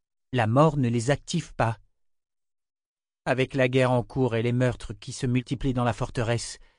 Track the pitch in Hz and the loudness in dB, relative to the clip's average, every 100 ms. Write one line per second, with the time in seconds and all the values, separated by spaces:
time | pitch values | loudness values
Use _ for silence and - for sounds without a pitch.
0 | _ _ - 127 110 127 160 147 120 117 | _ _ -6 -2 2 6 4 4 0 0
1 | 113 143 - 170 - - 117 113 _ _ | 0 -2 -2 -6 -6 -4 -2 -2 _ _
2 | _ _ _ _ _ _ _ _ _ _ | _ _ _ _ _ _ _ _ _ _
3 | _ _ - 127 131 135 127 131 127 127 | _ _ -4 -2 0 0 2 4 2 2
4 | 113 135 127 113 117 123 127 113 - 104 | -2 -2 0 0 0 0 0 -2 -10 -12
5 | - - 131 123 - 131 139 123 120 110 | -12 -6 -2 -2 -2 -4 -2 0 0 -2
6 | 123 - 113 117 - - - | -4 -4 -2 -2 -4 -14 -20